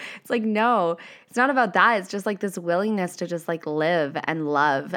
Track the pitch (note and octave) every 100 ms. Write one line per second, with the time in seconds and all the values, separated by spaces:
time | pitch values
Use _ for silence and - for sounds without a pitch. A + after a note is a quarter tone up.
0 | - - - A#3+ A3 G#3+ A#3 A#3 E3+ E3+
1 | - - _ - C4 C4 A3+ F3+ G3+ A3+
2 | F#3 G3+ G3 G#3 G3+ F#3 E3+ F3 G#3+ G#3
3 | F3+ - F3 E3+ E3 E3 D#3+ D3+ D#3 F3
4 | C#3+ D3+ - D#3+ D3+ D3 D3 C#3 D3